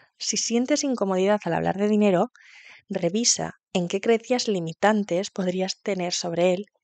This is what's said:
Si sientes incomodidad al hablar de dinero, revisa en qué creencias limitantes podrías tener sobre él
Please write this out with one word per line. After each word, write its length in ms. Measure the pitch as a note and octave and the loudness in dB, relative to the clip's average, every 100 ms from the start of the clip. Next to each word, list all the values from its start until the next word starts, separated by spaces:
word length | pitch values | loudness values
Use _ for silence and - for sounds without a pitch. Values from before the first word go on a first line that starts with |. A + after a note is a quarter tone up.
| _ _ | _ _
Si 200 | - G#3+ | -6 -4
sientes 480 | - A#3 B3+ D4 | -2 -2 0 0
incomodidad 560 | C#4+ A#3+ G3 F#3 F#3+ G#3 | 0 -2 0 2 2 2
al 100 | F3 | 0
hablar 220 | E3 E3 F#3 | -2 -2 0
de 120 | G#3 | 0
dinero, 420 | G#3+ G#3 F3 A3+ - - - - - _ | 4 4 4 0 -4 -20 -20 -20 -20 _
revisa 680 | F#3 E3+ G#3 A#3 - D#3+ - _ | -4 -2 0 0 0 -4 -12 _
en 160 | F#3 F3 | -4 -2
qué 120 | G3 | -2
creencias 480 | A3+ A3+ A3+ B3 - | 2 0 2 -2 0
limitantes 800 | F#3+ E3 E3 G3+ G#3+ G3+ F3 G#3 | -2 -4 0 2 2 0 -2 -4
podrías 500 | - F3+ F#3 F#3 - | -4 -4 -2 -4 -4
tener 300 | - F#3 F3 | -6 -4 -4
sobre 420 | - F3 E3 F3+ | -4 -4 0 2
él 120 | F3+ G#3 _ | 2 -4 _